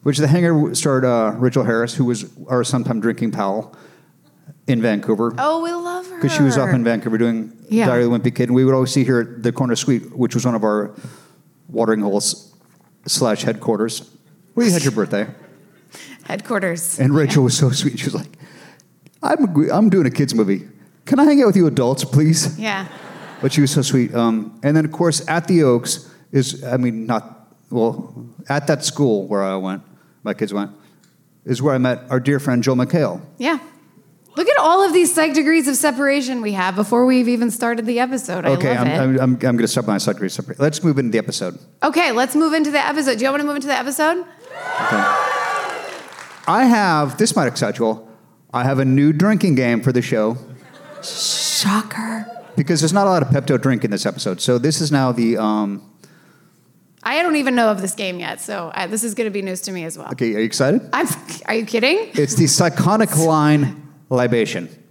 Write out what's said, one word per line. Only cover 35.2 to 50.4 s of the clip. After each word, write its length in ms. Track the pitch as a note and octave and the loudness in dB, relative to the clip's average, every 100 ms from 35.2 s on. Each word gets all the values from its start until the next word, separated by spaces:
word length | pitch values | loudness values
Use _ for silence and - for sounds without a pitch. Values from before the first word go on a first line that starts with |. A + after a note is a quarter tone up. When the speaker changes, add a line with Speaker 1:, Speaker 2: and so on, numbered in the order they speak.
| D#4+ | 2
Speaker 2:
degrees 340 | C#4+ D4 E4 C4+ | 2 2 2 2
of 80 | C4 | 0
separation 680 | D4+ B3 C#4 C#4 B3+ B3+ | 0 0 0 0 -2 -4
we 120 | G#3+ | -4
have 220 | G3 F#3 F#3+ | -2 -2 -2
before 300 | G#3 A#3+ B3+ | 0 2 4
we've 220 | B3+ A#3+ | 4 2
even 240 | A#3+ A#3 | 0 0
started 340 | A3+ A#3 A#3 A3+ | -2 -2 -2 -2
the 140 | A#3+ | -2
episode. 460 | B3+ C4 G#3+ F3+ D#3+ | -2 -4 -6 -4 0
I 40 | |
Speaker 1:
Okay, 180 | C3+ C3 B2 | 0 0 0
Speaker 2:
love 120 | B2 | 0
Speaker 1:
I'm, 0 | |
Speaker 2:
it. 120 | D#3 | 0
Speaker 1:
I'm, 100 | C3 C3 | 2 2
I'm, 120 | B2+ | 2
I'm 240 | B2 B2+ A#2+ | 2 0 2
gonna 100 | A2+ | 0
stop 180 | - A2 | 0 -2
my 120 | G2 | -2
psych 160 | - G2+ | -2 -2
degree 140 | F#2+ | -6
separation. 340 | - - G2+ | -6 -10 -2
Let's 180 | C#3+ D3+ | -2 0
move 140 | E3+ C#3 | 0 0
into 140 | B2 | 0
the 80 | A2 | -2
episode. 400 | G#2 - F#2 - - _ | -2 -6 -8 -10 -20 _
Speaker 2:
Okay, 280 | D4 D4+ E4+ | -2 0 0
let's 220 | A#3 B3+ D4+ | 0 0 2
move 180 | D#4+ | 2
into 180 | D#4+ D4+ | 0 0
the 80 | C#4+ | 0
episode. 360 | - D4 C4+ A3 | -2 -2 -2 -2
Do 60 | C4+ | -2
you 40 | |
wanna 140 | C#4 | -2
move 140 | D4 D4 | -4 -4
into 100 | C4+ | -4
the 100 | B3+ | -4
episode? 420 | B3 C4+ D#4 F4 | -4 -2 0 -2
Speaker 1:
Okay. 840 | F4 - - - - - - G#2 G#2+ - - - - - - - - - - - - - - | -6 -18 -18 -14 -8 -4 -2 0 0 0 -2 -4 -4 -6 -8 -10 -12 -16 -18 -20 -20 -10 -2
I 180 | G3 C4 | 2 4
have, 520 | A#3 G3 D#3 C#3+ B2+ | 4 4 2 0 0
this 180 | G#3+ - | 0 2
might 120 | C3 | -2
excite 300 | - G#2+ G#2 | 0 -4 0
you 80 | A2+ | -2
all, 240 | A2 - - _ _ _ | -2 -10 -20 _ _ _
I 100 | A#2+ | -2
have 160 | B2+ C3+ | 0 2
a 60 | C3+ | 2
new 280 | C3 C#3+ | 4 4
drinking 420 | D3+ F#3+ G#3 G3 C3 | 4 2 4 2 2
game 260 | B2 A#2 | 2 2
for 100 | - | 2
the 100 | B2 | 0
show. 360 | A#2 A#2 G#2+ B2 | 0 0 0 -2